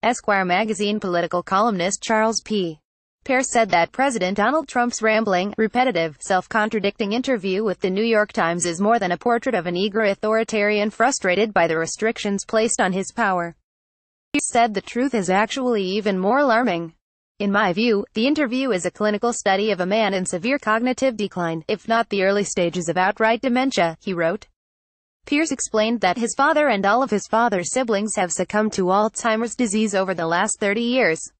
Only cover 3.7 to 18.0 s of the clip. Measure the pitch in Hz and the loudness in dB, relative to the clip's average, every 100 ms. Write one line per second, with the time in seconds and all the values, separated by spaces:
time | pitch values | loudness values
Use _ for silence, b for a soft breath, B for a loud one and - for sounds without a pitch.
3.7 | 180 165 - 269 233 180 196 208 302 302 | 2 2 0 -2 0 -2 0 2 0 -2
4.7 | 254 240 - 220 214 220 185 196 - 220 | -2 -2 0 0 2 2 0 0 -2 -2
5.7 | 240 262 180 165 147 - 185 - 226 214 | 2 0 2 -2 -4 -2 -2 0 -2 0
6.7 | 214 202 - 208 220 262 247 185 185 220 | 0 -2 -2 -4 -2 -2 -2 -2 -2 -2
7.7 | 180 196 185 226 220 208 - 170 170 170 | -2 -2 0 2 2 2 0 0 0 -2
8.7 | 165 202 233 190 - 247 240 262 226 170 | 0 2 2 2 -2 0 0 0 -2 -2
9.7 | 175 208 202 214 196 214 220 226 220 202 | -2 -2 0 0 0 0 0 0 0 0
10.7 | 208 208 - 233 277 190 180 214 196 170 | 2 -2 2 0 2 0 2 2 2 2
11.7 | 160 165 - 214 226 208 196 - 220 226 | 2 -2 -2 -4 -2 -4 -4 -2 0 0
12.7 | - 202 185 190 - 220 185 170 165 _ | 0 -2 -2 -6 -2 -2 0 -4 -10 _
13.7 | _ _ _ _ _ _ 190 - 240 233 | _ _ _ _ _ _ -4 0 2 2
14.7 | 196 - 240 269 247 180 190 214 - 254 | 0 -6 -2 -2 0 0 2 0 -2 -2
15.7 | 226 185 196 208 190 190 247 285 226 247 | 0 0 -2 -2 0 0 2 2 2 2
16.7 | 175 170 _ _ _ _ _ 202 196 208 | -2 -6 _ _ _ _ _ -2 0 0
17.7 | 175 240 208 | 2 2 2